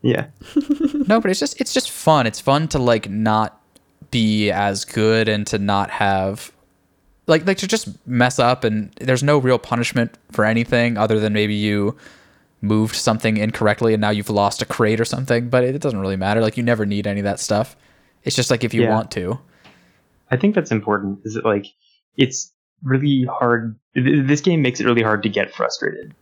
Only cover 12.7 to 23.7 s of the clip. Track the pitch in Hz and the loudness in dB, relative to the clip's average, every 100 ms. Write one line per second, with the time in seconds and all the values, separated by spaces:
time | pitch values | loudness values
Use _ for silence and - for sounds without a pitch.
12.7 | 107 110 - - 110 117 110 107 - 110 | 0 0 0 -2 0 0 0 -2 0 0
13.7 | 104 113 110 104 107 101 104 101 - - | 2 2 2 2 -2 -2 2 2 0 -8
14.7 | - 107 110 117 - 131 117 120 127 123 | 0 0 2 -2 -4 0 -2 0 0 0
15.7 | 139 156 110 95 95 95 107 113 117 120 | -2 -4 -2 -4 -2 0 2 0 0 0
16.7 | 117 104 101 104 101 101 98 - 104 110 | 0 0 -2 -2 -2 -2 -4 -2 -2 -2
17.7 | - _ _ _ _ - 131 123 120 117 | -8 _ _ _ _ -4 -2 0 0 0
18.7 | 113 117 110 113 - 90 123 _ _ - | 0 2 0 -2 -6 -4 -6 _ _ -20
19.7 | _ _ _ _ _ _ 127 202 208 156 | _ _ _ _ _ _ 0 0 0 0
20.7 | 113 104 104 98 98 113 110 113 104 101 | -2 0 -2 -2 -8 -8 -4 0 0 -2
21.7 | _ _ _ _ - 131 - - _ _ | _ _ _ _ 0 0 0 -12 _ _
22.7 | _ 135 131 147 139 123 - 120 120 113 | _ -2 0 2 2 0 0 0 0 -2